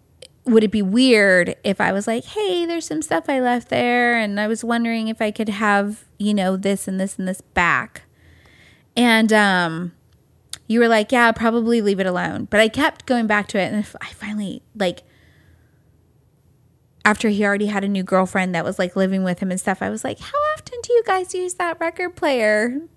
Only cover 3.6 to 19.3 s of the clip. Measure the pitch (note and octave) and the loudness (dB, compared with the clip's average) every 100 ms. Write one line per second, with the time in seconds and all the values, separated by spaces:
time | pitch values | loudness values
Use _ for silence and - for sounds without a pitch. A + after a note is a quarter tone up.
3.6 | - A#3+ A#3+ B3 A#3+ A#3 G#3 G3+ G#3+ A3+ | -2 -2 0 2 2 0 -2 -2 -2 -4
4.6 | A#3 A#3 A#3 A3+ A3 A3+ G#3+ G#3+ A3 G3+ | -2 -2 -2 -2 -4 -4 -4 -2 -4 -2
5.6 | G#3+ G3+ G3+ G#3+ - - G#3 G#3 F#3 F#3+ | 2 2 0 -6 -16 -4 0 2 0 0
6.6 | G3 G3 - F#3+ F#3+ - F#3 F#3 - F#3 | 0 -2 -4 -4 -4 -4 -6 -8 -6 0
7.6 | E3+ C3 A3+ - - _ - _ _ _ | 2 2 -2 -14 -20 _ -20 _ _ _
8.6 | - _ _ A#3 A#3+ A3 A3 G#3+ G3+ F#3 | -20 _ _ 0 4 4 4 4 4 2
9.6 | E3+ D#3+ F3 - _ _ _ _ _ - | 0 -4 -8 -12 _ _ _ _ _ -16
10.6 | - A3+ A#3 A3+ G#3 B3 A#3 A3+ A3+ A#3 | -2 2 4 4 2 4 4 4 0 0
11.6 | A3+ A#3 G#3 F#3+ F#3+ F3 F3 - - G#3 | 2 2 2 0 -2 -2 -4 -6 -2 2
12.6 | A3 B3+ D#4 - - A#3+ A3 G#3 G3 G3+ | 2 2 -2 -2 -4 -2 0 -2 0 -2
13.6 | E3+ G#3 - - - - G#3 G#3 G3 - | -2 -2 -6 -12 -16 -12 -10 -8 -8 -10
14.6 | - G#3+ F#3 F3 _ _ _ _ _ _ | -16 -4 -4 -4 _ _ _ _ _ _
15.6 | _ _ _ _ _ _ _ _ _ _ | _ _ _ _ _ _ _ _ _ _
16.6 | _ _ _ _ G#3 G#3 A3 G3+ G3+ G3+ | _ _ _ _ 2 2 0 0 0 0
17.6 | G#3 G3+ G3 G3 F#3 F#3 F#3 G3 F#3 F3 | -2 -2 -2 -4 0 0 0 -2 -2 -2
18.6 | - G3 F3+ F#3+ F#3+ F#3+ F#3 | -4 -4 -2 0 0 0 -2